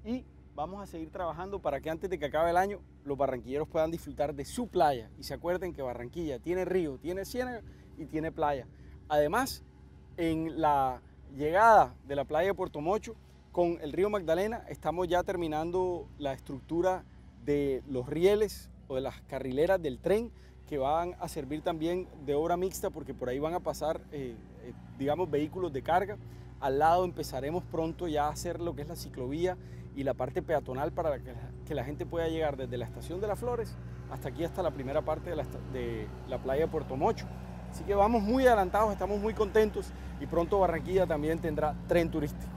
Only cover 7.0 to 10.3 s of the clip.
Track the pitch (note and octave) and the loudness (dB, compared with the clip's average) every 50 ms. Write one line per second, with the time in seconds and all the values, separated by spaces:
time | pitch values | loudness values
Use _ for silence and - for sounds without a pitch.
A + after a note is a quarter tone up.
7 | C3 D#3 F3+ G3 G3 - - A#3+ B3+ B3+ B3 A3+ - - - - - - - - | -6 -6 -6 -6 -6 -6 -4 -4 -4 -4 -6 -10 -12 -16 -18 -18 -20 -20 -14 -12
8 | D#3 B2+ C#3 D#3 D#3 E3 - - D#3 D3 D3 C3+ A#2 - - - - - - - | -12 -4 -4 -2 -2 -2 -2 0 2 2 2 0 -4 -10 -16 -20 -20 -18 -18 -18
9 | - - D3+ D3+ D3 D3 E3+ A#3 C4+ B3+ - - - - - - - - - - | -4 2 4 6 6 6 4 2 0 0 -4 -10 -14 -20 -20 -20 -20 -20 -20 -20
10 | - - - - E3+ E3 | -20 -18 -6 -2 0 2